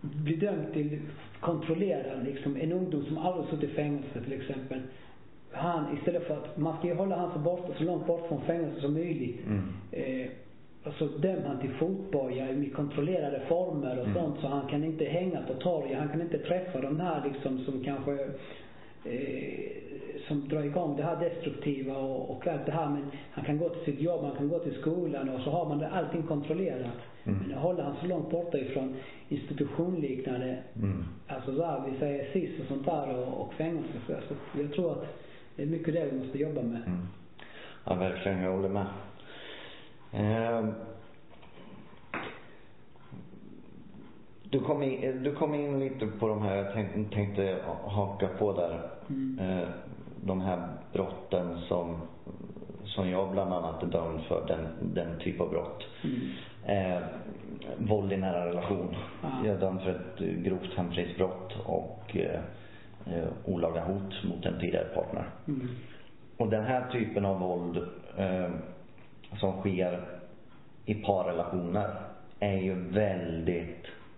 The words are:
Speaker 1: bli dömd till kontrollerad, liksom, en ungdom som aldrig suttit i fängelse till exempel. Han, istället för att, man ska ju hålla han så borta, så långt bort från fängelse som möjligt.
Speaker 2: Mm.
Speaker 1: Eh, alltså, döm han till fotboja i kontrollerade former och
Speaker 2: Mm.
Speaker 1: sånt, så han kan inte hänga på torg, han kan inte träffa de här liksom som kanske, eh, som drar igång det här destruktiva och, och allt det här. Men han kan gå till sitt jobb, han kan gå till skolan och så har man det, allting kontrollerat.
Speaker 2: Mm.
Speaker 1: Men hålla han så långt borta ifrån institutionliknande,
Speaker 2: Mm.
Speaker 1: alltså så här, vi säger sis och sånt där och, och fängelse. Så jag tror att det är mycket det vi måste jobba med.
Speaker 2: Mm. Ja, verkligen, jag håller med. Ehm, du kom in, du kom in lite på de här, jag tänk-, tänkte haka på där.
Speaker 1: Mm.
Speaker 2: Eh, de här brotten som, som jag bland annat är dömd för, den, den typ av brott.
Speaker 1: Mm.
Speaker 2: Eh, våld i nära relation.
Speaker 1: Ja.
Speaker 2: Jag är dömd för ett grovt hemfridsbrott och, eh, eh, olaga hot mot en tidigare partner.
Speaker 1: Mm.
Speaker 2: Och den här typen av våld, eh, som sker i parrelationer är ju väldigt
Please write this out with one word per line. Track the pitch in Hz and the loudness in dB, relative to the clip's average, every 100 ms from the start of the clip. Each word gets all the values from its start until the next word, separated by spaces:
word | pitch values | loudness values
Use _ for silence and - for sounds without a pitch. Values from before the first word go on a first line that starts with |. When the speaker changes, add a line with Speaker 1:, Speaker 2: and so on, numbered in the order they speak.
Speaker 1:
bli | 147 147 151 160 | -4 -2 2 4
dömd | 202 - - | 4 2 0
till | 156 147 147 151 - - - | 0 0 0 -4 -10 -12 -4
kontrollerad, | - 160 - 160 196 147 131 135 | 0 0 2 2 4 2 0 -2
liksom, | 123 143 143 139 | -2 -2 0 0
en | 160 | 2
ungdom | 180 180 151 | 2 2 0
som | 135 160 | 0 2
aldrig | 180 180 147 | 2 2 0
suttit | 151 147 | 0 2
i | |
fängelse | - 147 143 127 123 | 2 2 2 -2 -4
till | 139 131 | -4 -4
exempel. | - 131 - 131 131 - - - - - - | -4 -4 -4 -6 -6 -10 -14 -16 -16 -16 -12
Han, | - 175 170 147 147 | -2 0 2 0 0
istället | 175 175 - | 2 0 0
för | 151 | -2
att, | - - | -2 2
man | 156 156 | 2 2
ska | 175 | 2
ju | |
hålla | 165 196 175 | 4 4 4
han | 175 | 2
så | 160 | 2
borta, | 151 180 175 143 | 2 2 -2 0
så | |
långt | 160 170 - | 2 2 2
bort | 170 - | 2 2
från | 143 | 0
fängelse | 127 170 156 - | 2 2 2 0
som | 143 | 2
möjligt. | 151 175 147 120 - 107 | 2 2 0 -2 -2 0
Speaker 2:
Mm. | 104 92 - - | 0 0 -4 -6
Speaker 1:
Eh, | - 135 131 127 - - - - - | -4 -2 -2 -4 -8 -14 -16 -18 -10
alltså, | - 147 147 | -8 -2 -2
döm | 147 175 175 123 | 2 2 2 0
han | 127 | -2
till | 127 | -2
fotboja | - 165 190 - 147 127 127 131 | 0 0 0 0 0 2 0 0
i | 135 143 | 0 0
kontrollerade | - 143 - 147 185 143 135 135 | 0 0 2 2 2 2 0 4
former | 170 180 156 135 127 | 4 4 0 0 0
och | 127 | 2
Speaker 2:
Mm. | 190 | 2
Speaker 1:
sånt, | 160 143 | 2 0
så | 147 | 0
han | 143 135 | 0 2
kan | 147 | 2
inte | 156 156 | 2 2
hänga | 147 160 190 156 | 2 4 2 0
på | 123 | -2
torg, | 127 180 160 139 | 0 2 2 2
han | 131 151 | 0 0
kan | 151 | 0
inte | 170 151 | 2 0
träffa | - 180 180 131 | 2 2 2 -2
de | 135 151 | 0 2
här | 180 151 139 | 2 2 0
liksom | 131 139 127 | 0 0 0
som | 131 131 | 0 -2
kanske, | 131 139 139 139 135 - - - - - - - | 0 0 0 0 -2 -4 -8 -12 -14 -14 -14 -10
eh, | - 123 143 - - - - - - - - - - | -4 -2 -2 -2 -4 -4 -6 -6 -10 -10 -8 -8 -2
som | 147 139 | -2 2
drar | 151 | 0
igång | 147 147 165 143 | 2 2 2 2
det | |
här | 151 156 | 2 2
destruktiva | 170 - 147 - - 139 131 135 | 0 0 -4 -2 0 0 0 0
och, | 135 131 - | 0 0 -2
och | 131 - | -2 0
allt | 151 - | 0 0
det | |
här. | 156 151 | 2 2
Men | 143 139 - - | 2 -2 -8 -10
han | - | -6
kan | - 151 | 0 2
gå | 170 | 2
till | - - | 0 0
sitt | 139 | 2
jobb, | 160 170 | 2 2
han | - - | 0 0
kan | 143 | 2
gå | 170 | 2
till | 147 131 | 0 0
skolan | 151 170 170 143 135 | 2 2 2 0 0
och | 127 | 0
så | 127 | 2
har | 160 156 | 2 4
man | 147 | 2
det, | 151 | 2
allting | 185 156 170 | 2 2 0
kontrollerat. | 156 151 139 160 190 131 120 120 - - | 2 0 2 2 2 0 -2 -6 -10 -8
Speaker 2:
Mm. | - 95 - | 0 0 0
Speaker 1:
Men | 135 | 2
hålla | 156 175 | 2 2
han | 143 143 | 0 -2
så | 175 | 0
långt | 175 147 | 0 2
borta | 165 175 143 | 0 2 0
ifrån | 127 139 131 - - - - | 2 0 0 -4 -8 -12 -4
institutionliknande, | 147 - - 143 - 170 185 143 127 135 127 127 127 - 113 | -4 -2 0 0 2 2 2 0 0 0 0 0 -2 -6 0
Speaker 2:
Mm. | 101 90 82 - - | 2 2 -2 -6 -8
Speaker 1:
alltså | 135 131 135 | -6 -2 2
så | |
här, | 170 139 135 | 2 2 -2
vi | 135 | 0
säger | 147 139 - | 2 2 2
sis | 196 151 - | 0 0 -2
och | 139 | -2
sånt | 139 | 0
där | - 156 135 123 | 2 2 2 0
och, | 127 127 | 0 -2
och | - | -4
fängelse. | - 160 165 - - - | -2 0 0 -2 -4 -4
Så | 147 - 143 - 147 | -4 -2 -6 -4 -2
jag | 147 | 0
tror | 147 170 | 2 2
att | 143 - - - - - - | 0 -4 -10 -14 -14 -14 -4
det | |
är | 147 | 0
mycket | 165 160 | 2 2
det | 156 147 | 2 2
vi | 131 | 0
måste | 127 135 | -2 0
jobba | 151 143 | 0 2
med. | 117 117 104 | 0 -2 0
Speaker 2:
Mm. | 90 92 - - - - - - - | -2 -2 -8 -16 -16 -14 -14 -14 -8
Ja, | - | 0
verkligen, | 92 92 87 98 95 | 4 4 2 2 4
jag | 92 | 4
håller | 95 98 | 4 4
med. | 101 98 - - - - - - - - - - - - | 2 0 -4 -10 -12 -12 -12 -12 -10 -12 -12 -14 -14 -6
Ehm, | 107 104 113 113 117 110 107 - - - - - - - - - - - - - - - - - - - - - - - - - - - - - - - - - - - - - | 2 4 4 4 2 2 -2 -8 -10 -14 -14 -16 -16 -14 -14 -14 -14 -14 -16 -8 -6 -6 -8 -14 -14 -16 -16 -16 -16 -12 -12 -12 -14 -14 -14 -14 -14 -14 -14 -14 -16 -16 -16 2
du | 139 | 2
kom | 131 143 | 4 4
in, | 135 131 131 131 | 4 2 2 2
du | 135 | 0
kom | 143 156 | 2 2
in | 147 147 139 | 4 2 2
lite | 135 - 107 | 2 0 -2
på | 104 113 | 2 4
de | 107 | 4
här, | 104 98 | 4 2
jag | 98 | 2
tänk-, | 110 98 101 104 | 0 0 0 0
tänkte | 107 101 101 98 92 - 80 | 2 2 4 2 2 -2 -4
haka | - 101 98 - 98 | -2 2 2 2 0
på | - 104 | 4 4
där. | 90 85 80 - - - | 4 2 0 -6 -10 -4
Speaker 1:
Mm. | 139 135 - | -2 0 0
Speaker 2:
Eh, | 92 92 87 87 - - - - | 0 2 0 -4 -8 -12 -12 -6
de | 95 92 | 0 2
här | 92 90 - - - | 2 0 -2 -6 -2
brotten | 98 92 - - 90 87 85 - | 0 0 -2 0 2 2 -2 0
som, | 90 85 82 80 - - - - - - - | 0 2 -4 -6 -10 -12 -10 -10 -12 -12 -10
som | - - 92 | -6 0 2
jag | 92 95 | 4 2
bland | 95 92 | 2 2
annat | 90 82 80 | 2 0 0
är | 90 | 2
dömd | 85 82 80 80 | 2 2 -2 0
för, | 87 - | 0 2
den, | 82 80 - 90 | 0 0 -2 -2
den | 87 85 85 | 0 0 -2
typ | - 90 | -2 0
av | 85 | 2
brott. | 82 - - - - | 2 -2 -6 -10 -4
Speaker 1:
Mm. | - - 65 65 - - - 101 92 90 | -2 0 -2 -6 -10 -8 0 2 4 2
Speaker 2:
Eh, | 87 - - - - - - - | 0 -6 -8 -10 -10 -10 -8 -2
våld | 107 104 98 | 4 4 4
i | 95 | 2
nära | 92 87 87 | 2 2 2
relation. | 87 95 98 90 - - - | 0 2 0 0 -2 -6 -6
Speaker 1:
Ja. | 160 131 | -4 0
Speaker 2:
Jag | 107 95 | 2 4
är | |
dömd | 95 92 | 4 2
för | 95 | 0
ett | 87 - - 90 87 | 0 -4 -2 0 2
grovt | 90 92 - - | 2 2 0 0
hemfridsbrott | 87 92 87 - 92 - - - - | 0 0 -2 2 2 2 -6 -6 0
och, | 87 - - - - | 0 -2 -8 -4 0
eh, | 50 50 82 - - - - - - | 2 0 -4 -8 -12 -14 -14 -10 -2
eh, | 85 82 82 | 0 0 -2
olaga | - 92 82 82 | 0 2 4 2
hot | 85 98 98 - | 2 0 0 -2
mot | 87 85 85 | -2 0 0
en | 87 | 2
tidigare | 87 - - | 2 2 2
partner. | - - - - - - | 0 0 -2 -4 -6 -2
Speaker 1:
Mm. | 139 123 123 - - - - - - | -2 -2 -6 -8 -12 -12 -14 -16 0
Speaker 2:
Och | 110 | 4
den | 107 | 4
här | 110 127 123 | 4 2 2
typen | 123 104 101 | 2 2 4
av | 101 92 | 4 4
våld, | 92 90 87 85 87 - - - | 2 2 2 0 -2 -8 -10 0
eh, | 95 92 90 - - - - - - - - 104 | 2 2 0 -2 -6 -12 -16 -16 -16 -16 -12 0
som | 98 92 | 0 2
sker | 101 90 90 90 - - - - - - - - | 2 4 2 2 -4 -10 -12 -16 -16 -16 -16 -12
i | - | -2
parrelationer | 107 - 98 87 85 85 92 87 95 104 - - - - - | 0 4 4 4 2 2 0 2 2 2 -2 -8 -10 -12 0
är | 104 95 | 2 4
ju | 92 | 4
väldigt | 90 87 92 104 92 85 82 82 87 85 - - - - | 2 2 4 4 4 0 0 2 2 0 -8 -10 -12 -14